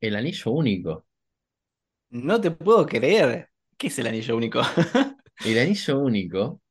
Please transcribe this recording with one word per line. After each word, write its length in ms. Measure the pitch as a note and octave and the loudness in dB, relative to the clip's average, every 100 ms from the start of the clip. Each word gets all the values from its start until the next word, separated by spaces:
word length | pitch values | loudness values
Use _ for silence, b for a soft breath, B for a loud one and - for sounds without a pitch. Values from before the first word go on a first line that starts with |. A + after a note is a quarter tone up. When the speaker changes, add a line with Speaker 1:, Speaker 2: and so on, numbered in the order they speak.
Speaker 1:
el 160 | A2 G#2 | -4 -4
anillo 360 | C#3 - - | -4 -6 -2
único. 540 | C#3+ C#3 F#2+ E2 D#2+ _ _ _ _ _ _ _ _ _ _ _ | 0 0 0 -4 -8 _ _ _ _ _ _ _ _ _ _ _
Speaker 2:
No 300 | A#2+ C3+ A3+ | -8 -2 0
te 100 | F#3 | 0
puedo 340 | D#3+ F3+ A3 D3+ | -2 4 4 4
creer. 600 | A#2 C3 G#3 C#3+ A2+ - _ _ - | 2 2 4 4 0 -8 _ _ -8
¿Qué 120 | C#4 | -6
es 100 | - | -4
el 80 | A#2 | -4
anillo 300 | A2+ A#2+ A#2 | -4 -2 -2
único? 240 | A2+ A2+ | 0 0
<laughs> 600 | A#2+ - E3 B3 C4+ - _ - | 0 2 2 2 0 -4 _ -6
Speaker 1:
El 160 | A2 A2+ | 0 2
anillo 400 | C#3+ G3+ - C#3 | 2 0 0 0
único 600 | C#3 G#2+ F2+ F#2 G#2+ - _ | 0 -2 -2 -2 -4 -6 _